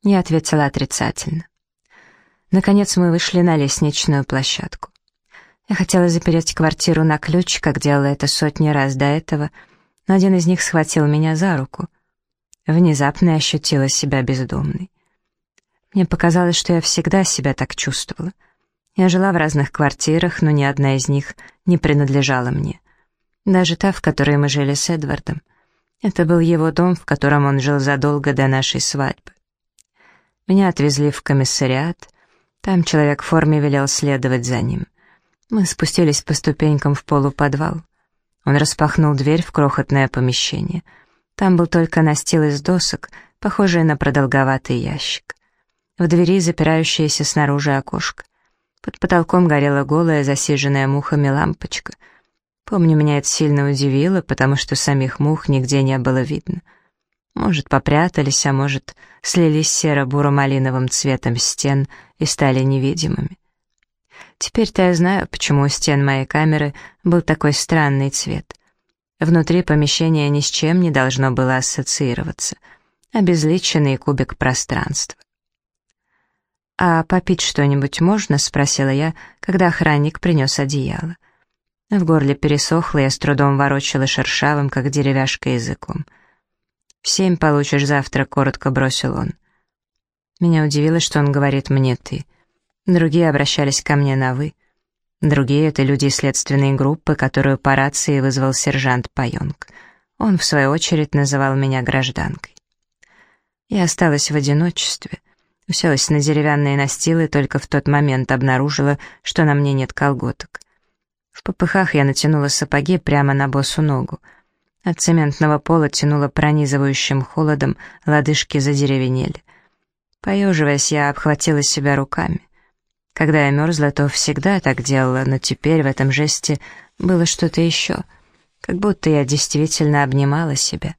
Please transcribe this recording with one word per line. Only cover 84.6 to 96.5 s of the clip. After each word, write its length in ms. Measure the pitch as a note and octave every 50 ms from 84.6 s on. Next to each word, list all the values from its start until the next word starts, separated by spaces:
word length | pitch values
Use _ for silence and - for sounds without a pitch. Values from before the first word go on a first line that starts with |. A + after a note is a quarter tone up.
| C#3 C3+
как 200 | - C#3 B2+ C#3
деревяшка, 600 | C#3 D3 C3+ C#3 C3+ C3+ C3 C3 - - - C3
языком. 560 | B2+ A#2+ A2+ C3 - - - - E3+ - D3+ _ _ _ _ _ _ _ _ _ _ _ _ _ _ _ _ _ _ _
"В 60 | _ -
семь 280 | - - F#3+ F#3 F3
получишь 500 | E3 - D#3 D3 C#3+ C#3+ - - C#3+ C#3+
завтрак", — 420 | C#3+ D3 C#3 C3+ - - C#3 C3+ -
коротко 400 | - C#3+ C3+ C3+ - - - C#3+
бросил 460 | B2+ C3+ C3+ C3 - - - C3 -
он. 160 | - B2 - - _ _ _ _ _ _ _ _ _ _ _ _ _ _ _ _ _ _ _ _ _
Меня 240 | E3+ E3+ E3 D#3
удивило, 380 | D#3 D3 C#3+ D3 D3 D#3 D#3+ E3+
что 180 | - - - D3+
он 140 | C#3+ C#3+
говорит 380 | C#3 C#3+ C#3+ C#3 C3+ C#3 - -
мне 260 | C#3 C3+ C3 C3 B2
"ты". 280 | - _ - - D#3 - _ _ _ _ _ _ _ _ _ _ _ _ -
Другие 400 | F3+ F3 E3 D#3+ C#3+ F3 E3+ D#3+
обращались 540 | C#3+ C3+ C#3 C#3 - - C#3+ C#3 C3+ -
ко 140 | - - D3
мне 200 | C#3+ C#3+ C#3 C3+
на 180 | C3+ C3 B2+ B2+
"вы". 200 | C3 D3+ D3+ _ _ _ _ _ _ _ _ _ _ _ _ _ _
Другие — 480 | - D3+ D3 C#3 C3+ B2 C#3 D3 D#3 D#3
это 140 | D3 -
люди 240 | C#3 C3 C#3+ C3 C#3
из 100 | C#3 C#3
следственной 560 | - - C#3 - - - -